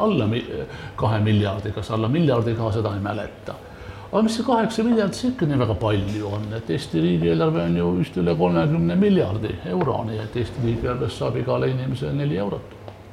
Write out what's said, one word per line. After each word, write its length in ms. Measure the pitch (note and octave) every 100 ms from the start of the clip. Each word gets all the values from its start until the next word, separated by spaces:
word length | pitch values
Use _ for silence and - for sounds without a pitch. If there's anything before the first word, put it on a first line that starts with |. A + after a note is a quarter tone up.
alla 240 | G#3+ F3 G#2
mi-, 140 | A#2 - - - - - -
kahe 220 | A#2 A2
miljardi, 480 | G#2+ G#2 G#2 G2+ G#2
kas 220 | G2 G2+
alla 140 | A2+ A2
miljardi 460 | D3 E3 A#2+ A2+ A2+
ka, 140 | A2+
seda 160 | G#2+ G#2
ei 80 | G2+
mäleta. 520 | G2 G#2 G2+ - - - - - - - -
Aga 140 | F#3+ A3
mis 80 |
see 120 | - B3
kaheksa 360 | A3+ A3 -
miljardit, 320 | A3+ A3+ A3
see 140 | - B3+
ikka 160 | B3 D#3+
nii 120 | C3+
väga 160 | A2+ G#2
palju 520 | A2 G#2 F#2+ G#2+ G#2
on, 140 | G#2 G#2+ A2+
et 140 | A#2
Eesti 280 | D#3+ - E3
riigieelarve 560 | E3 E3+ E2+ E2 E3 D#3 E2+
on 80 | E2+
ju 120 | F2 F2+
vist 180 | E2 -
üle 160 | F2 D#2+
kolmekümne 580 | F2+ F2 D3 E3 E3+ F3
miljardi 540 | G#3 F#3+ A2 G#2 G#2 G2 E3+
euro, 300 | F#3 D#3 G2+ A2
nii 100 | A2
et 140 | G#2+ A#2+
Eesti 220 | A#2 -
riigieelarvest 580 | A#2 A2+ B2 B2 B2+ -
saab 160 | C3+ B2
igale 300 | B2 B2 C3
inimesele 400 | C3 C3 C3 C#3+ C#3+
neli 220 | C#3+ E3
eurot. 320 | G3+ E3+ - - - - -